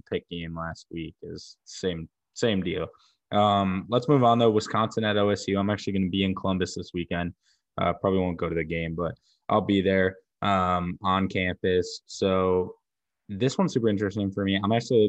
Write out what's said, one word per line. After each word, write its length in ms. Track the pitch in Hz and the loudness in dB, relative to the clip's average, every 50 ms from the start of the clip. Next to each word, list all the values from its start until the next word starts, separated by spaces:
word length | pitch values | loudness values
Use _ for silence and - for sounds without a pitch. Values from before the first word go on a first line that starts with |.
| - - | -12 -8
Pitt 140 | 98 87 - - | -8 -8 -6 -8
game 260 | 87 85 85 82 82 | -12 -10 -10 -10 -10
last 340 | 82 82 82 80 - - - | -8 -8 -10 -10 -12 -16 -14
week. 240 | 82 85 80 76 - - | -10 -10 -10 -10 -12 -16
Is 340 | - 85 87 90 - - - _ _ | -16 -14 -14 -14 -16 -20 -20 _ _
same, 460 | - - - - 92 85 82 82 - _ _ _ _ - | -20 -12 -6 -4 -4 -4 -4 -8 -12 _ _ _ _ -6
same 280 | - 123 117 101 95 | -2 0 0 0 0
deal. 260 | 90 90 82 87 80 - - _ _ _ _ _ _ - | -2 -2 -4 -4 -6 -8 -10 _ _ _ _ _ _ -2
Um, 560 | - 104 104 104 101 101 98 95 92 98 95 - | 2 2 4 4 4 2 2 0 -2 -4 -4 -2
let's 180 | 117 123 - | -2 0 2
move 160 | 151 147 135 | 4 4 6
on, 160 | 123 117 117 120 | 6 6 6 6
though. 120 | 117 113 | 4 4
Wisconsin 520 | 104 107 - - - 107 110 113 - 113 110 | 4 2 0 0 0 0 0 0 -2 -2 -2
at 120 | 107 104 | 0 2
O 140 | 104 101 104 | 2 2 2
S 180 | 101 - - - | 2 0 0 -2
U. 100 | 98 98 | 0 0
I'm 120 | 98 104 | 0 0
actually 240 | 104 98 - 104 98 | -2 -2 -4 -4 -2
gonna 160 | 95 95 87 | 0 0 0
be 140 | 90 98 98 | 2 0 0
in 100 | 95 92 | 0 0
Columbus 400 | - - 95 92 90 92 - - | -2 -2 -2 0 0 -2 -4 -4
this 160 | - 90 - | -10 -10 -8
weekend. 400 | - 87 82 - 87 85 87 85 - _ _ _ _ _ _ _ - - | -6 -6 -6 -4 -4 -4 -4 -4 -8 _ _ _ _ _ _ _ -4 -2
Uh, 140 | 92 87 85 | -2 -2 -2
probably 260 | - - 98 95 95 | 0 0 0 2 2
won't 160 | 92 90 85 | 0 0 -2
go 140 | 85 87 82 | -4 -4 -4
to 40 | 82 | -2
the 100 | 82 80 | -4 -4
game, 300 | 78 82 82 82 82 82 | -4 -4 -6 -4 -6 -4
but 200 | 85 85 80 - _ _ _ _ _ _ - | -4 -6 -6 -6 _ _ _ _ _ _ 0
I'll 140 | 107 107 | 0 0
be 180 | 92 98 101 98 | 2 2 2 2
there, 360 | 92 95 95 95 92 92 92 - _ _ _ - | 2 2 2 2 2 0 -2 -4 _ _ _ -6
um, 560 | 104 101 98 92 90 90 90 90 87 87 87 - | -2 0 0 2 2 0 0 -2 -2 -4 -6 -4
on 240 | 98 95 92 95 95 | -2 0 0 0 0
campus. 760 | 95 - 95 92 90 87 - - 92 90 90 90 - - - _ | -2 -2 -2 -2 -2 -4 -2 0 2 2 2 0 -2 -8 -14 _
So 680 | - - - 101 95 95 95 92 92 92 92 90 95 - _ _ _ _ _ _ _ _ _ _ - | -16 -6 -2 0 2 2 2 2 2 2 0 0 -4 -8 _ _ _ _ _ _ _ _ _ _ -12
this 260 | 101 95 123 135 - | -6 -2 -2 0 2
one's 160 | - 190 151 | 0 0 0
super 160 | - 127 117 110 | 0 2 2 2
interesting 420 | 101 98 107 95 98 107 98 98 | 2 2 0 -2 -2 -2 -2 -2
for 140 | 95 101 98 | -2 -2 0
me. 160 | 98 98 95 | 0 0 2
I'm 100 | 101 101 | 2 2
actually 360 | 113 117 117 - 127 113 107 | 0 0 2 2 4 4 4